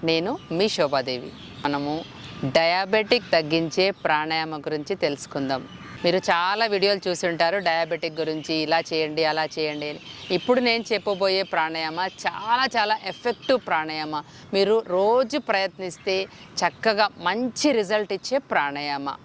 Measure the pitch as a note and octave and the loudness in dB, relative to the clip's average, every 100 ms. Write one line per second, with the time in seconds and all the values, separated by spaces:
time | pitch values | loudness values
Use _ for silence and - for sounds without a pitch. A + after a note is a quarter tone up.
0 | E3 E3 F3 C4+ - E3 G#3+ - D3+ C#3 | 2 2 2 -4 -4 0 0 2 2 2
1 | C3 B2+ C#3+ - - - C3+ C#3+ C#3+ D3+ | 0 -4 -6 -14 -16 -4 -2 -2 -2 -4
2 | F3 - - - C3+ C3+ E3 F3+ F#3+ A3 | -6 -14 -16 -6 2 4 4 2 2 0
3 | G#3+ B3 F#3 E3 D#3 D#3+ E3 E3 F#3+ F#3+ | 2 0 2 0 2 0 0 2 2 2
4 | E3 D3+ D#3 D#3+ D#3+ D#3 C#3+ D3+ C#3+ F#3+ | 0 0 0 -2 -2 -6 -6 -6 -4 -2
5 | D#3 C#3+ - D3 C3+ C3+ - - - - | -2 -2 -6 -6 -2 -4 -6 -16 -16 -2
6 | F3 F3 - E3+ F3+ G#3 A3+ G3+ G3 G3+ | 0 2 2 2 2 0 0 2 2 2
7 | F#3 F3 F#3 E3 E3+ G3 F3 E3 E3 E3 | 0 -2 -2 2 2 2 0 0 0 -2
8 | E3 D#3 D#3 D#3 D3 D#3+ D#3 E3 E3 D#3+ | -4 -4 -2 -2 -2 -2 2 2 2 -2
9 | D#3 D3+ D#3+ D#3 D#3 - D#3 D3+ D3 D3+ | 0 0 0 2 -2 -2 -4 -2 -6 -8
10 | - - - F3+ - B3 B3 A3+ A3 G#3+ | -14 -18 -2 -2 2 2 4 0 0 -2
11 | G#3 G3 G3 F#3+ F#3+ F3+ D#3+ E3 D#3+ D#3+ | 0 0 2 2 0 0 -2 -2 -4 -4
12 | F#3 - F#3+ F3+ G#3 A#3+ C4 A#3 G#3 G#3+ | -6 -4 -6 -6 -2 0 2 2 0 0
13 | F#3+ F3+ A#3+ A#3 - B3+ G3+ E3+ D#3 D#3 | -4 -4 -4 -4 2 0 2 -2 -2 -4
14 | D#3 D3+ D3 - - G3 G3 A3 G#3 F3+ | -4 -6 -8 -18 -4 2 4 4 2 2
15 | G3+ A#3+ B3+ C#4+ B3 G3+ F#3+ D#3+ F#3+ - | 4 4 2 -2 0 0 0 -4 -10 -6
16 | - F#3+ F#3+ - - - F3+ - A3+ G#3 | -2 0 -2 -10 -14 -2 -2 0 0 2
17 | G#3 - E3+ G3+ B3+ - D4+ B3 F#3+ G#3+ | 2 0 -2 0 -2 0 2 2 2 0
18 | G#3 G3 - C4 - G3 C#3+ C#3+ D3 C#3+ | 0 -4 -2 -4 0 0 0 -2 -4 -4
19 | C#3 - | -4 -8